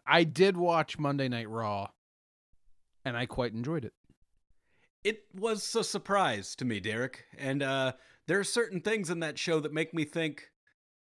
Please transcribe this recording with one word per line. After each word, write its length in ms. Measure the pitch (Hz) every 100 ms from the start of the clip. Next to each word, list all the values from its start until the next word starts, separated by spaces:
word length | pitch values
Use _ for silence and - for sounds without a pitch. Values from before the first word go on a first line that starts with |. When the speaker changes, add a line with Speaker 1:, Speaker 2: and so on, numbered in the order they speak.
| -
Speaker 1:
I 180 | 160
did 340 | 165 131 190 180
watch 400 | 175 165 151 -
Monday 300 | 147 139 131
Night 220 | 120 110
Raw, 400 | 113 110 101 98 _ _ _ _ _ _ _ - - _ _ 131
and 100 | 120
I 100 | 120
quite 260 | - 120
enjoyed 320 | 110 123 165 110
it. 80 | - _ _ _ _ _ _ _ _ _ _
Speaker 2:
It 200 | 202 214 -
was 420 | 190 226 208 - 226
a 80 |
surprise 720 | 190 196 - 202 170 107 95 -
to 80 | 127
me, 140 | 104
Derek. 460 | 104 110 131 - - -
And, 260 | 135 139
uh, 300 | 135 135 131 - - _ -
there 120 | 190
are 40 |
certain 380 | 196 240 220 185
things 280 | 208 220 160
in 120 | 165
that 180 | 160 147
show 200 | - 160
that 140 | 151
make 200 | 151 160
me 100 | 165
think 480 | 151 165 160 151 - _ _ _ _ _